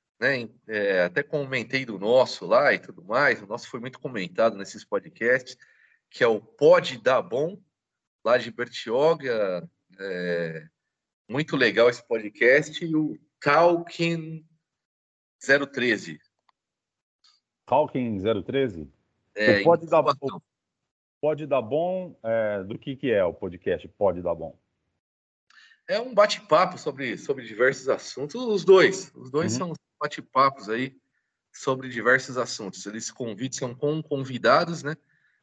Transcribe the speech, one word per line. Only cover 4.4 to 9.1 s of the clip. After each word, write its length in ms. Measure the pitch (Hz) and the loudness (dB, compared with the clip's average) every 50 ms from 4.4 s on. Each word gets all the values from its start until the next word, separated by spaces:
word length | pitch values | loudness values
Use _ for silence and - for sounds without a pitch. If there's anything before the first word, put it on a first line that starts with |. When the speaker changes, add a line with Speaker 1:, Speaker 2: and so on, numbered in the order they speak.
| 113 113 101 | 0 0 0
Speaker 1:
nesses 280 | 98 98 - - 104 - | -2 -10 -14 -14 -18 -10
podcasts, 720 | _ 104 98 - 80 - - 113 120 127 131 - - - - _ _ _ _ _ _ _ _ _ _ | _ -6 -6 -6 -8 -10 -4 0 0 0 0 -2 -8 -18 -20 _ _ _ _ _ _ _ _ _ _
que 140 | - - | -2 0
é 40 | 123 117 | 2 2
o 120 | 110 101 | 2 0
Pod 640 | - _ _ _ 143 160 180 170 170 - 135 110 | -4 _ _ _ 6 8 8 6 4 0 -8 -2
da 180 | - 123 131 113 | 0 2 2 2
Bom, 380 | 92 87 110 131 151 175 202 - _ _ _ _ _ _ _ _ _ _ _ _ - | 0 -2 -4 -4 -4 -4 -6 -12 _ _ _ _ _ _ _ _ _ _ _ _ 0
lá 140 | 110 123 123 | 2 2 2
de 140 | 110 117 | 0 -4
Bertioga, 1160 | 113 120 120 120 - - - 113 113 131 147 160 | -8 -8 -10 -8 -10 -12 -8 -4 0 2 2 2